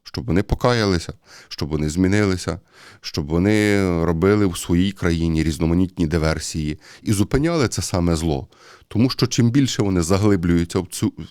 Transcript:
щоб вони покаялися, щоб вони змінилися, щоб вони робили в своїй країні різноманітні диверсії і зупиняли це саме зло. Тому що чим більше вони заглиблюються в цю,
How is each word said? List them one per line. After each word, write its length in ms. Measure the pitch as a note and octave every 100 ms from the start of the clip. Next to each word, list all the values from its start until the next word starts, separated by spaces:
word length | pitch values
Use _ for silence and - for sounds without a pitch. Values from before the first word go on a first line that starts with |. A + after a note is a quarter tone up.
щоб 220 | - - A#2
вони 180 | F#2+
покаялися, 680 | G#2+ - B2 A#2+ G2+ F2 - - _ - -
щоб 200 | - D2
вони 200 | D2+ D2+
змінилися, 680 | E2 F#2 G2+ G#2 F#2 - F2 - - - -
щоб 260 | - - D2
вони 520 | E2 G2 G#2+ G#2 G2+ F#2 E2+
робили 420 | E2+ E2 F#2+ G#2+ G2+
в 120 | F2
своїй 340 | - F2 G2
країні 520 | - F2+ E2+ E2 D#2+
різноманітні 640 | D#2+ D2+ E2 E2+ F2+ - D#2+
диверсії 720 | E2 D#2 D#2+ - D#2+ D2+ D2 - -
і 120 | -
зупиняли 540 | G2+ G2 C3+ D#3+ E3+ A2+
це 140 | -
саме 340 | - F#2 F2 E2
зло. 320 | E2 C#2 - _ - - _
Тому 220 | G#2 B2+
що 180 | - A#2+
чим 240 | - A#2
більше 320 | C#3 C3 -
вони 180 | G2+ F2+
заглиблюються 800 | E2 F#2+ G#2 G2 F2 E2+ E2+ G2
в 80 | F2+
цю, 200 | - A2 - D#2